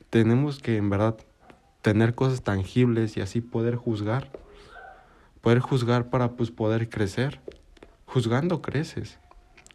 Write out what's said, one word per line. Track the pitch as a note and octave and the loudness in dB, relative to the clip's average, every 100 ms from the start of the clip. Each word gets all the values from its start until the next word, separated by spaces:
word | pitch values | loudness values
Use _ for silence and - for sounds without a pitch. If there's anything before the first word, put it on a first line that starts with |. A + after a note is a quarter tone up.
| - | 0
Tenemos | A2+ A2 A#2+ D3 C#3 | 4 6 4 2 -2
que | - A2 | -2 0
en | G2+ | 0
verdad | G2 A2 A2+ - _ - - _ _ | 2 0 -2 -10 _ -20 -20 _ _
tener | - G#2 A2+ | 2 4 4
cosas | A#2 C3 B2+ | 2 0 0
tangibles | A2+ G2 F#2 B2 B2 A2+ A2 A2 | -2 -4 -2 2 2 2 0 -2
y | |
así | G2+ A#2+ | -4 -4
poder | A#2 A#2 A#2 A#2+ | -4 -2 -2 -2
juzgar, | A#2+ G#2+ G#2 B2 C3+ - - - - - - - - _ _ _ | -2 -2 -2 -4 -6 -14 -20 -20 -20 -20 -20 -20 -20 _ _ _
poder | - A#2+ | 2 2
juzgar | B2 C3+ A#2 A#2+ A#2+ | 2 0 0 0 0
para, | C3 A#2+ | -2 -2
pues, | A#2+ A#2 | -2 -6
poder | - G#2+ A2 A2+ | -2 -2 0 -2
crecer. | - G2+ G#2+ C3+ - - - _ - - _ - | -2 -4 -2 -4 -6 -16 -20 _ -20 -20 _ -6
Juzgando | C3 A2+ A#2+ E3+ E3 | -2 0 0 0 -2
creces | C#3 C3 E3 - A2 - - - - - - | -4 -4 -4 -8 -12 -14 -20 -20 -20 -20 -20